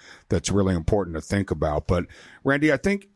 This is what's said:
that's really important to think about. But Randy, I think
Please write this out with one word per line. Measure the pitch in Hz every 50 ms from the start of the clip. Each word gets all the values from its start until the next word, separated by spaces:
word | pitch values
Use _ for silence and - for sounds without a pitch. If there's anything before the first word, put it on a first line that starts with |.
| - - - - _ -
that's | 95 85 - -
really | 92 101 95 92 90
important | 82 80 - 110 101 90 85 80
to | 78
think | - - 101 101 95 -
about. | 90 73 78 76 73 78 -
But | - 92 87 80 - - - - - - -
Randy, | - 135 139 143 156 156
I | 139 131
think | - 196 202 196 - _